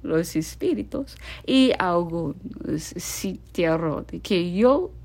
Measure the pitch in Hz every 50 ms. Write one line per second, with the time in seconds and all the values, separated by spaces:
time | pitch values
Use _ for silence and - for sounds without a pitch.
0 | - - 160 160 175 170 - 156 160 - - - - 370 320 208 202 - - -
1 | 277 - - - - - - - - - 247 262 262 254 - - 185 185 175 175
2 | 175 165 165 170 165 151 139 - - - - - - - 156 156 160 - - 175
3 | - - - - - 196 185 - - - - - 170 160 160 160 170 156 147 -
4 | - - - - - - 208 180 175 175 175 190 226 247 269 311 370 370 - -